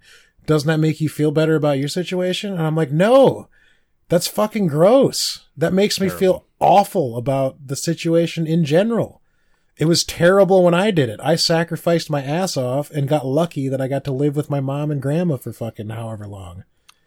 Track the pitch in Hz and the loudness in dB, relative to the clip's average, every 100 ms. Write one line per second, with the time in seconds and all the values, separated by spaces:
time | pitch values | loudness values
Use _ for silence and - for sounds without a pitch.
0 | _ - _ _ - 156 143 156 156 147 | _ -20 _ _ -2 0 2 2 0 0
1 | 151 - 151 151 160 156 147 139 143 180 | -4 -2 0 2 2 2 0 0 -2 -6
2 | 170 180 180 180 202 180 156 160 143 151 | -4 -4 -2 -4 -6 -4 -2 -2 0 2
3 | 208 269 214 - - _ _ _ _ _ | 4 6 6 2 -10 _ _ _ _ _
4 | - 175 - - 214 220 180 147 190 269 | -2 0 0 -2 -2 0 0 4 6 6
5 | - - - - _ 139 165 185 208 - | 4 0 -6 -8 _ -4 -2 0 0 0
6 | 185 175 185 175 _ - 147 190 196 196 | -4 0 0 0 _ 0 4 4 4 0
7 | 131 117 117 135 135 - 135 139 170 160 | -2 -4 -2 0 -2 -4 -10 -8 -4 -4
8 | 165 165 165 165 160 170 143 160 226 220 | 0 2 0 -2 -2 0 2 2 2 0
9 | 131 - _ _ _ _ _ - 156 165 | -4 -8 _ _ _ _ _ -2 0 0
10 | - - 175 196 185 190 175 170 214 165 | -2 2 4 6 6 6 4 4 2 0
11 | 120 104 135 165 - 165 170 160 175 170 | 0 -2 -2 0 2 0 -2 -4 0 -2
12 | - 143 135 160 190 139 123 139 143 151 | -2 -6 -4 -4 -4 -4 -4 -4 -4 -4
13 | 139 151 135 143 170 147 135 131 131 139 | -2 -2 0 -2 -2 -4 -4 -4 -4 -4
14 | 139 131 147 147 - 143 135 143 151 143 | -4 -2 -2 -2 -4 -4 -4 -4 -4 -4
15 | 135 160 180 131 117 - 113 - 104 113 | -2 -2 -2 -4 -8 -10 -10 -10 -10 -10
16 | 113 107 101 98 92 87 - _ _ _ | -10 -12 -14 -14 -16 -18 -20 _ _ _